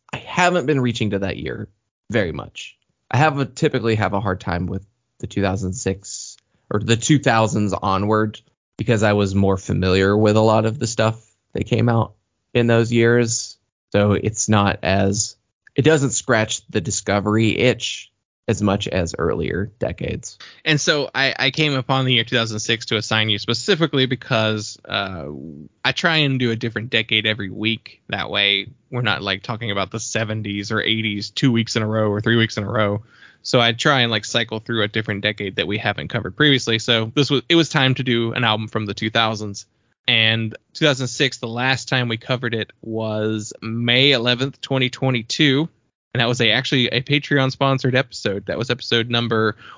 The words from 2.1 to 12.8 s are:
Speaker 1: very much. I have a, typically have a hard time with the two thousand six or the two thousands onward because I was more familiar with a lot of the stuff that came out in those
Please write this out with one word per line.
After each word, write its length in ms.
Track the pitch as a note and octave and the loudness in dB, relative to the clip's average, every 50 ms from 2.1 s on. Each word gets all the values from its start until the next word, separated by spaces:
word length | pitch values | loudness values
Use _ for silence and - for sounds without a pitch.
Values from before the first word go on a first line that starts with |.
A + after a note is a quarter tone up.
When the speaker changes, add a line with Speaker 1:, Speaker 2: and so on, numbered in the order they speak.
Speaker 1:
very 220 | G#2 A#2 G2 E2+ | -2 -2 0 -2
much. 440 | D2+ - - - - - - - - _ _ _ _ _ _ - | -4 -8 -10 -12 -14 -16 -18 -18 -20 _ _ _ _ _ _ -2
I 60 | - | 2
have 220 | B2 D3+ D#3+ C#3+ C#3 | 4 4 4 2 0
a, 80 | C3+ | -2
typically 480 | - - - D#3+ D3 C3+ B2+ G#2 A#2 A2 | -4 -2 0 0 0 0 0 0 0 2
have 180 | A2 G#2 F#2 | 2 2 0
a 80 | G2 G2 | 0 0
hard 200 | A2+ G2 F#2 F#2 | -2 -2 -2 -4
time 260 | - F2+ F2 F2 F#2 | -4 -4 -4 -2 -4
with 200 | F#2 F#2+ F#2+ - _ _ _ _ _ _ - | -4 -6 -8 -10 _ _ _ _ _ _ -12
the 80 | - | -12
two 140 | - - G2+ | -8 -4 -2
thousand 320 | F#2+ F#2+ F#2+ G#2+ G2 F#2 | 0 0 0 -2 -4 -6
six 640 | F#2 - - F#2+ F#2+ G2+ - - - - - - - - _ _ _ _ _ - | -6 -4 -4 -4 -4 -6 -8 -14 -14 -14 -14 -16 -18 -20 _ _ _ _ _ -4
or 100 | - G#2 | -4 -2
the 200 | B2 A2 A#2 A2+ | 0 2 0 2
two 220 | - - D#3 C#3 | 4 4 2 4
thousands 520 | - C3+ A#2 A2+ A2+ G#2 F#2 A2 G#2 G2+ | 4 4 4 4 2 2 2 0 0 -2
onward 680 | F2 - - F#2+ F#2+ F#2+ G#2 G#2 A2 G#2+ A2 G#2+ G#2+ - - _ _ _ _ _ _ | -2 -2 -2 0 0 0 2 2 2 2 0 0 -4 -8 -16 _ _ _ _ _ _
because 260 | - A2 B2 A#2 G#2 | -4 0 0 2 4
I 120 | G#2+ G#2 G#2 | 4 4 4
was 200 | G#2 G2+ F#2+ F#2+ | 4 2 2 2
more 220 | G2+ G2+ F#2+ F#2+ | 2 2 2 2
familiar 580 | F#2+ - - G2 F#2+ F#2 F#2 F#2 F#2+ F#2+ G2 G#2 | 0 -2 -2 -2 0 2 2 4 4 4 4 4
with 220 | G#2+ A2 G#2+ G#2+ | 4 4 4 6
a 60 | A2 | 6
lot 240 | A2 A2 G#2+ A2 A2 | 6 6 6 4 2
of 120 | A2+ A2 - | 0 -2 -4
the 80 | A2 | -4
stuff 380 | A2 - - A2+ A2+ A2+ - - _ _ _ _ _ - | -2 0 2 2 2 0 -2 -8 _ _ _ _ _ -8
that 100 | - A2+ | -8 -4
came 240 | - B2+ A2+ A2+ A#2+ | -2 0 2 2 2
out 280 | A#2 A#2 - - - _ _ _ _ _ _ _ | 2 2 0 -2 -6 _ _ _ _ _ _ _
in 140 | - B2 A#2+ | 0 2 4
those 260 | A#2 A#2 A#2 | 4 4 4